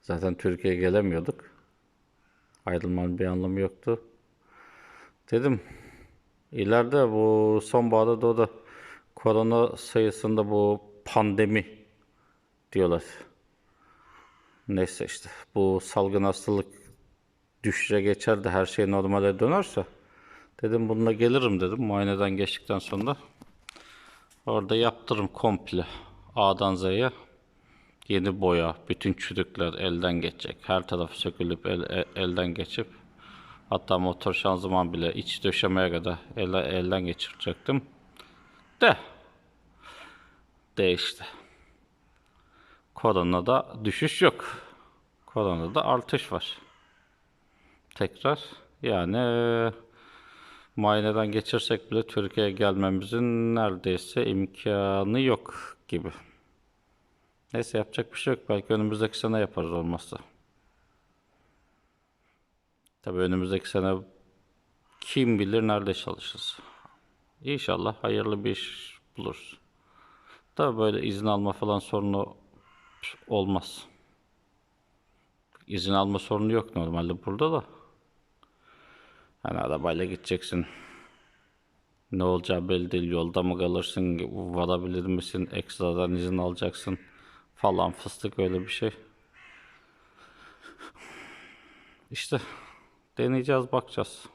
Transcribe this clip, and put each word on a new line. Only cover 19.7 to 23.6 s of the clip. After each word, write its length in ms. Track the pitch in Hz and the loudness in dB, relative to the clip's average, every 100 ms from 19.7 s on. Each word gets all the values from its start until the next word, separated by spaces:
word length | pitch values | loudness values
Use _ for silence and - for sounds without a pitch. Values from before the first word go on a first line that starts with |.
| - 92 - _ - - - - - | -4 -6 -10 _ -20 -20 -20 -20 -6
dedim 280 | 110 113 110 | 0 0 0
bununla 220 | 110 113 | 2 2
gelirim 480 | 110 117 131 127 95 | 4 4 4 4 2
dedim 200 | 92 110 | 0 0
muayeneden 520 | 113 101 101 98 101 | 0 2 2 2 0
geçtikten 480 | 95 98 - - 98 | 2 -2 -4 -4 -4
sonra. 380 | - 101 113 139 - _ - _ | -4 -4 -4 -4 -8 _ -20 _